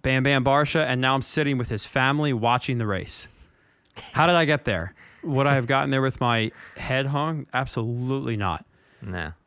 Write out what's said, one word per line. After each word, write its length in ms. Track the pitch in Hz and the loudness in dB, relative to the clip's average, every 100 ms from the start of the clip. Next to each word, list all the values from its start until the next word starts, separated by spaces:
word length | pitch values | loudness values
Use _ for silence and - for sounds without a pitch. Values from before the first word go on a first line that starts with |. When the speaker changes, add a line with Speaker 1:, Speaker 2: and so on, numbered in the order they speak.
Speaker 1:
Bam 220 | 135 131 | 0 2
Bam 200 | 135 139 | 4 4
Barcia, 400 | 131 139 147 165 139 | 4 4 4 2 0
and 140 | 127 | 0
now 140 | 131 | 2
I'm 80 | 135 | 0
sitting 360 | - - 143 131 | 0 0 0 0
with 100 | 123 | -2
his 160 | 107 - | -6 -4
family 480 | 135 131 147 151 | 0 2 2 0
watching 460 | 120 117 123 - 120 | 0 2 2 0 -2
the 80 | 107 | -2
race. 400 | 95 - - - - - _ _ _ _ - - | -2 -4 -10 -14 -20 -20 _ _ _ _ -20 -6
How 120 | - 165 | 2 4
did 100 | 175 | 4
I 100 | 151 | 4
get 200 | 151 - | 0 0
there? 300 | 92 85 - - - | -4 -4 -12 -20 -12
Would 220 | 165 135 139 | -4 0 4
I 80 | |
have 140 | 135 117 | 2 2
gotten 240 | 135 143 | 0 2
there 100 | 135 | 0
with 180 | 135 - | 0 0
my 320 | 123 117 110 - - - | 0 2 0 -4 -16 -10
head 280 | - 131 135 | -4 -2 -2
hung? 380 | 143 156 156 - | -2 -2 -4 -6
Absolutely 840 | 127 131 - 113 120 127 135 127 110 | -4 -4 -4 -4 -4 -4 -4 -4 -2
not. 300 | 95 78 - _ _ _ | -2 -4 -8 _ _ _
Speaker 2:
No. 320 | 104 90 78 - | -10 -8 -8 -12